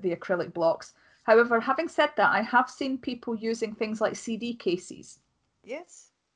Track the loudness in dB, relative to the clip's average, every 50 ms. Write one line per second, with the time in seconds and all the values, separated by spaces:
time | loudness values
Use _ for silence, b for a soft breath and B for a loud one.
0 | -4 -4 -4 -4 -4 -4 -2 -2 -2 -4 -2 0 2 2 2 0 -4 -14 b b
1 | b b b b b 6 6 6 6 6 4 2 2 0 0 -2 -2 -2 0 0
2 | 0 2 2 2 2 4 4 2 0 2 2 2 2 2 -2 -6 -4 -4 -4 -4
3 | -6 -6 -8 -6 -6 -6 -6 -4 -4 -4 -4 -2 -4 -6 -6 -6 -6 -4 -2 -2
4 | -2 -2 -2 -4 -6 -6 -6 -4 -6 -6 -8 -4 -2 -2 -2 -2 -4 -10 -16 -18
5 | -18 -20 -20 -20 _ _ _ _ _ _ _ _ _ -14 -14 -14 -14 -16 -20 -20
6 | -20 _ _ _ _ _ _